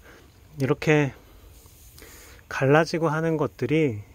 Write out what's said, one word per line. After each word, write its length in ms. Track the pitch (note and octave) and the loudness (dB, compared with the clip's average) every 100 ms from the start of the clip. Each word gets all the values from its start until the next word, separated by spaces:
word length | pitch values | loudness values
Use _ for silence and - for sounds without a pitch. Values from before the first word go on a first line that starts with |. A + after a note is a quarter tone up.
| - - - - - D3+ | -20 -20 -20 -20 -20 -6
이렇게 520 | C3+ C#3+ D#3+ D3+ C#3 - - - - - - - - - - - - - - | -2 0 2 2 2 -6 -20 -20 -20 -20 -20 -20 -20 -20 -20 -20 -20 -20 -12
갈라지고 640 | - C3+ D3+ E3 E3 D#3 | -2 2 4 2 -2 -2
하는 260 | D#3 E3 D#3 | -2 -2 -2
것들이 680 | C3+ - A#2+ D#3 D3 G#2 - | -4 -4 -2 0 0 -2 -12